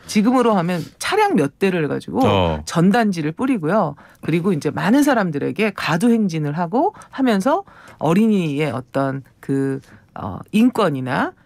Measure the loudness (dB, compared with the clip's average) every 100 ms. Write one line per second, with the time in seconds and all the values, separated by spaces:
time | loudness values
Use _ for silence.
0 | -6 0 2 2 2 2 0 -4 -8 -10
1 | -4 2 2 2 0 0 -2 0 -2 -4
2 | -6 0 2 2 2 -2 -4 2 4 4
3 | 2 0 -4 -2 -2 -2 0 0 0 -4
4 | -18 _ -2 -2 0 -2 -2 -2 2 4
5 | 4 2 0 -2 -4 -2 -4 -2 -2 0
6 | 2 2 0 -2 -4 -4 -4 0 -2 -4
7 | -12 -2 0 2 2 0 -4 -16 -20 -6
8 | 0 2 2 2 0 -2 -4 -4 -6 -4
9 | -4 -4 -10 _ -4 -2 -2 -4 -10 -20
10 | _ -14 -12 -12 -4 2 2 2 0 0
11 | -4 -4 -4 -8